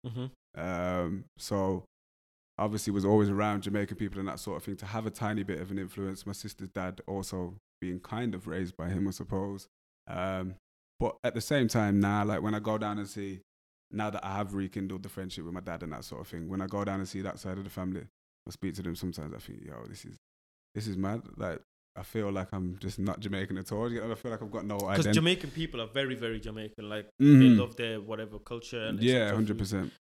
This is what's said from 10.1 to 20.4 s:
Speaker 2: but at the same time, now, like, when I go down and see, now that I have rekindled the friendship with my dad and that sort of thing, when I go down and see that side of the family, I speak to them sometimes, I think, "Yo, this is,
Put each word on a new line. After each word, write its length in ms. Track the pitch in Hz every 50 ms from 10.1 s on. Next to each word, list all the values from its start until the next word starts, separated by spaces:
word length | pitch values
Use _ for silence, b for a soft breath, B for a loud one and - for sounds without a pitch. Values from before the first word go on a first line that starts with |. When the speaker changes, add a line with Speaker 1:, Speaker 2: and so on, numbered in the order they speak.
| 92 92 92 95 95 92 92 92 92 - _ _ _ _ _ _ _ _
Speaker 2:
but 180 | 120 113 - - -
at 100 | 123 -
the 60 | 117
same 280 | - - 151 139 127 110
time, 320 | - 117 107 101 98 101
now, 240 | 101 101 104 104 101
like, 180 | 104 107 80
when 120 | 82 107 107
I 60 | 107
go 180 | 104 110 110 107
down 200 | 107 104 104 104
and 100 | 101 95
see, 320 | - 107 101 98 95 92 - _ _ _ _ _ _ _ _ _
now 180 | - 104 107 107
that 140 | 98 98 -
I 120 | 98 98
have 180 | 101 104 95 101
rekindled 480 | 98 95 95 - 104 98 95 95 92
the 60 | 98 98
friendship 360 | - 98 95 92 - - 78
with 80 | 85
my 80 | 90 90
dad 220 | 90 92 82 82
and 100 | 85 80
that 120 | 73 60 -
sort 160 | - - 62
of 60 | 87 -
thing, 200 | - 82 82 82
when 120 | 95 95
I 40 | 95
go 180 | 92 107 101 101
down 160 | 101 95 95
and 80 | 95 90
see 120 | - 95
that 160 | 95 95 - -
side 200 | - 95 92 98
of 60 | 98
the 60 | 98
family, 360 | - 101 92 92 92 - - - _ _ _ _ _ _ _
I 40 | 90
speak 240 | - - - 95 80
to 60 | 101
them 140 | 87 87 85
sometimes, 380 | - - 90 82 - 76 78 -
I 40 | -
think, 260 | - - - - -
"Yo, 200 | - 69 57 58 110
this 160 | 104 101 -
is, 120 | 113 113 - _ _ _ _